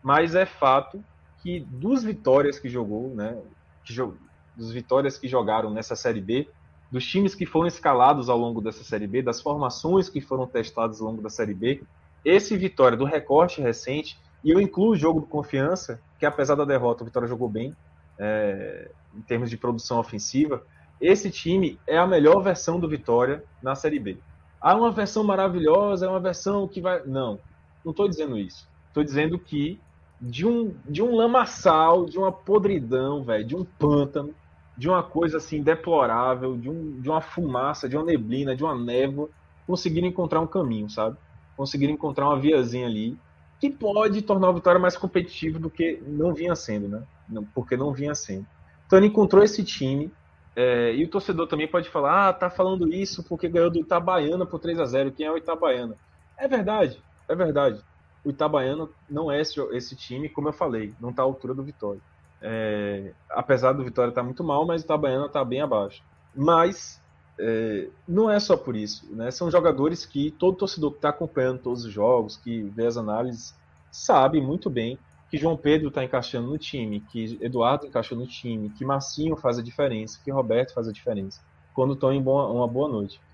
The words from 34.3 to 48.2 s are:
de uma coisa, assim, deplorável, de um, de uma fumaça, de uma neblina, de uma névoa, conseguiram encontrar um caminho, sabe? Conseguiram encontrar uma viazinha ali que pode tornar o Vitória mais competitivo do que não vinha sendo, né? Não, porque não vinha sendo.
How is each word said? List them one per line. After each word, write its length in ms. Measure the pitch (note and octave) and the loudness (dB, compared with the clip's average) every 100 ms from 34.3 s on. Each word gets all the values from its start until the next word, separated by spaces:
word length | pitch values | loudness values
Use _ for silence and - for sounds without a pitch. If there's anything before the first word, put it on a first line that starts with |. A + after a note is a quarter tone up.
| - _ _ - - | -14 _ _ -20 -6
de 120 | C#3+ | 0
uma 140 | F#3 | 0
coisa, 340 | - D#3 E3+ D#3 | 0 0 0 -2
assim, 240 | - D3+ | -6 -2
deplorável, 960 | C#3+ E3 F3 D#3+ B2 A#2 B2+ B2+ C3 B2 | 0 0 2 2 4 2 2 0 -2 -6
de 120 | B2 | -8
um, 300 | E3 D#3 C3 | -8 -8 -8
de 100 | B2+ | -2
uma 120 | D#3 | -2
fumaça, 640 | D#3 - E3 B2 C#3 D3+ C#3 | -4 -6 -4 -2 -2 -4 -4
de 80 | C#3+ | -4
uma 100 | D#3+ | 0
neblina, 500 | D#3 A2 B2+ C#3 C3 | 0 0 -4 -2 -2
de 80 | |
uma 120 | D#3 C3 | -4 -4
névoa, 540 | A#2+ B2 C3+ C#3 D3+ _ _ _ - | -2 0 0 -2 -8 _ _ _ -6
conseguiram 400 | F3+ F#3 D#3+ F3+ | -4 -2 0 -2
encontrar 340 | F3+ E3+ D#3+ | -2 0 0
um 60 | D#3+ | 0
caminho, 420 | G3 C#3+ A2 G#2 | -2 -2 -2 -6
sabe? 280 | - A2 C3 - - - - | -2 -4 -4 -20 -20 -20 -8
Conseguiram 380 | C#3 C#3+ C#3+ | -6 0 0
encontrar 320 | D3+ D#3 C3+ C#3+ | 0 -4 0 2
uma 120 | C#3+ | 2
viazinha 480 | C#3+ D3+ A#2+ B2 B2 | 4 4 2 -2 -4
ali 300 | A2 A2+ D3 _ _ - _ | -2 -4 -6 _ _ -20 _
que 100 | C#4+ | -4
pode 520 | C4+ G#3+ G#3 G#3+ G3+ | -2 0 2 2 0
tornar 280 | G#3 G3 F#3 | 0 4 4
o 40 | |
Vitória 260 | F3 F3+ F3+ | 4 6 6
mais 180 | F3+ F3 | 4 0
competitivo 640 | F#3 F#3 F3 - D#3+ D#3+ | -2 -2 -2 -6 -6 -4
do 100 | D#3+ | -8
que 320 | - E3 - C#3 | -2 -2 -2 -6
não 280 | D3 E3 | -2 0
vinha 220 | D3+ F3 D#3+ | 0 -2 -4
sendo, 320 | - G#2 G2+ | -4 -6 -6
né? 160 | G#2+ C3 _ - | -8 -12 _ -12
Não, 140 | A2 | -10
porque 340 | G#2 - A#2 B2 | -8 -8 -4 -2
não 160 | D3 | -2
vinha 200 | C3 C#3+ | -4 -6
sendo. 320 | F#2+ | -6